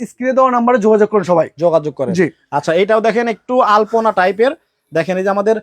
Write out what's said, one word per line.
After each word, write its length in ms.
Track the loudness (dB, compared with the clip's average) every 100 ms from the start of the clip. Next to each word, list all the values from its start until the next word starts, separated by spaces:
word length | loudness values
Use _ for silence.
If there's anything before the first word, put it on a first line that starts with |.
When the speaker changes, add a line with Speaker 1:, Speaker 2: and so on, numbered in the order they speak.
| -10
Speaker 1:
স্ক্রিনে 260 | -6 -2
দেওয়া 180 | 2 2
নাম্বারে 260 | 0 0 0
যোগাযোগ 320 | 2 2 2
করুন 140 | 0
সবাই। 260 | 0 0 -2 -2
Speaker 2:
যোগাযোগ 360 | 0 0 -2
করেন। 200 | -6 -4
Speaker 1:
জি। 160 | 0 -2 -4 _
Speaker 2:
আচ্ছা, 220 | -4 -2
এটাও 280 | 0 2 0
দেখেন 260 | 0 0 -2
একটু 340 | -6 -4 0
আলপনা 500 | 2 2 0 -2 0
টাইপের। 400 | 0 0 0 -2 -4 _ _ _
দেখেন, 240 | -4 -2 -2
এই 60 |
যে 60 | -2
আমাদের 260 | -2 0 -2